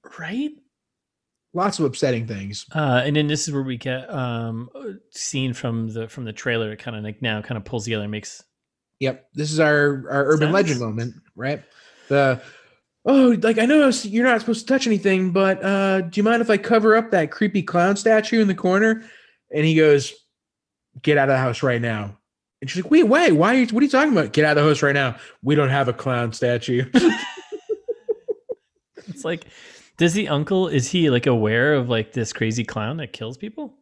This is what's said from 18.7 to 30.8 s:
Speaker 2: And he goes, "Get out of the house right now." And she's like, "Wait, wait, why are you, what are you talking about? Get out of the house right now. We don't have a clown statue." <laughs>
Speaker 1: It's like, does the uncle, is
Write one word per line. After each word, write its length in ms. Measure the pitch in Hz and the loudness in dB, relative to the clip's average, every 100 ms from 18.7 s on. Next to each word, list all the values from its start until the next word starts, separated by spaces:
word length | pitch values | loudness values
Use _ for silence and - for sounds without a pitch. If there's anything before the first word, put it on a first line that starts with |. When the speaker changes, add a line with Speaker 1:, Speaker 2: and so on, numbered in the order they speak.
| 190 220 220 - - _ _ _ | 2 2 0 -6 -20 _ _ _
Speaker 2:
And 140 | 147 | 0
he 100 | 156 160 | 2 4
goes, 360 | 156 143 127 - _ _ _ _ _ _ _ - | 6 4 2 -14 _ _ _ _ _ _ _ -6
"Get 160 | - 147 | 0 2
out 140 | 135 | 4
of 20 | |
the 60 | 131 | 2
house 240 | 131 117 | 0 -2
right 180 | 135 120 | -2 -2
now." 380 | 117 110 104 104 _ _ _ _ | -2 -6 -8 -14 _ _ _ _
And 100 | 139 | -10
she's 120 | 180 | -8
like, 80 | 180 | 2
"Wait, 120 | 311 | 4
wait, 300 | 226 277 339 | 4 4 4
why 220 | 156 180 | 4 4
are 40 | 254 | 2
you, 80 | 247 | 2
what 80 | 226 | 0
are 20 | |
you 60 | 285 | 2
talking 260 | 262 302 214 | 2 2 2
about? 160 | 147 | 0
Get 140 | - 151 | 2 2
out 100 | 147 | 4
of 80 | |
the 60 | 151 | 4
house 120 | 143 | 2
right 120 | 143 | 2
now. 220 | 139 131 113 - - | 0 -2 -6 -16 -10
We 120 | 131 | 0
don't 140 | 151 139 | 2 2
have 200 | 139 127 | 2 0
a 40 | |
clown 400 | 117 135 123 117 | -2 -4 -2 -2
statue." 540 | 110 123 120 - 123 127 | -2 -2 -2 -2 -2 2
<laughs> 40 | 254 339 320 - - - - _ 440 - 453 - - - - _ 494 _ _ _ - - | 2 2 0 -8 -14 -16 -16 _ -10 -8 -12 -8 -8 -8 -12 _ -16 _ _ _ -20 -18
Speaker 1:
It's 160 | - | -12
like, 220 | 160 165 - - - - _ - | -8 -10 -12 -20 -20 -20 _ 0
does 160 | 170 | 0
the 140 | 185 202 | 2 -2
uncle, 400 | 143 147 190 185 | -2 0 0 0
is 220 | 147 | 0